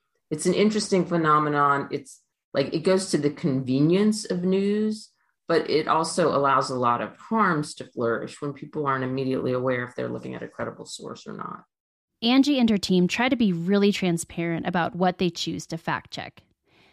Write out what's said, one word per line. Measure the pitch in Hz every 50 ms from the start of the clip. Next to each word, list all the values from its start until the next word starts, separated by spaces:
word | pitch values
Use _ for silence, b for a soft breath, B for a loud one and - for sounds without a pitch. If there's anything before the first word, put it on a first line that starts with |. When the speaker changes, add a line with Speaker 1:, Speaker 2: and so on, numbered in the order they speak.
| _ _ _ _ _ -
Speaker 1:
it's | 156 151 -
an | 180
interesting | 175 - 208 214 214 214 208 - 202 185 165
phenomenon. | 165 175 170 160 156 151 151 151 147 147 147 143 143 139 139 139 -
It's | - 143 - - - - _ _ _ _ _ _
like, | - 131 139 - -
it | 165
goes | 151 196 190 190 190 -
to | - 151
the | 139 147
convenience | 143 - - 160 131 131 127 123 131 135 147 160 175 190 208 214 214 214 - -
of | 190 180 175
news, | 185 185 196 196 202 208 214 214 214 214 214 - - _ _ _ _ _ _ _ -
but | 165 156 - -
it | 123 151 156 -
also | - 160 165 165 - - 170 151 -
allows | 139 143 139 135 131 131 -
a | 131
lot | 123 123 120 120 117
of | 107 104 -
harms | - - - 220 226 208 185 165 147 147 - -
to | - 127
flourish | - - 123 120 117 113 - - - - -
when | 147 143
people | 135 - - 147 - 156 147
aren't | 139 135 131
immediately | 131 127 131 135 135 131 127 - - 127
aware | 127 127 127 131 127 123 127
if | 120 -
they're | - 127 123
looking | 120 120 120 127 127
at | 117
a | 120 117
credible | - - 117 113 107 - -
source | - - - - - 120 - -
or | -
not. | 53 50 - - - - - _ _ _ _ _ _ _ _ _ _ -
Speaker 2:
Angie | - 233 254 269 262 285 294 254
and | 240 220
her | 220 190
team | - - 185 180 180 170
try | - - 240 262
to | 269
be | 233 240 202 175
really | 165 170 180 202 202 202 202
transparent | 202 - 196 180 170 170 - - - - 170 170 170 160 - -
about | 180 180 160 160 -
what | 170 185 180 180
they | - 185 175
choose | 170 - - 170 170 180 - -
to | 165 165
fact | - - 147 - - -
check. | - - - - _ - _ _ _ _ b b b b b b